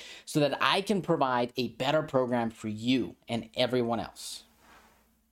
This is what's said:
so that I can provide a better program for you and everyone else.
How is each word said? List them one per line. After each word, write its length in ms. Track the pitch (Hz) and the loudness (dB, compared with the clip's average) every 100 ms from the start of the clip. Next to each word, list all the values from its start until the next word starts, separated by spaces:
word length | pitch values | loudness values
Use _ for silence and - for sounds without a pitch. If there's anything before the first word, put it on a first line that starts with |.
| - - | -18 -18
so 160 | - 156 | -4 0
that 180 | 143 135 | 0 2
I 200 | 127 175 | 2 2
can 220 | 190 202 | 2 -2
provide 500 | 156 160 135 123 123 - | 0 2 2 2 0 -2
a 120 | 117 | -4
better 340 | - 131 156 | -2 0 0
program 480 | 151 131 127 123 113 | 2 0 2 2 0
for 160 | - 110 | -4 -8
you 480 | 107 113 131 90 - - | -4 0 2 0 -6 -6
and 200 | 117 - - | -6 -4 0
everyone 440 | 123 127 117 117 | 2 2 0 -2
else. 420 | 90 - - - - _ - - - _ _ _ _ | -4 -10 -14 -14 -18 _ -20 -20 -20 _ _ _ _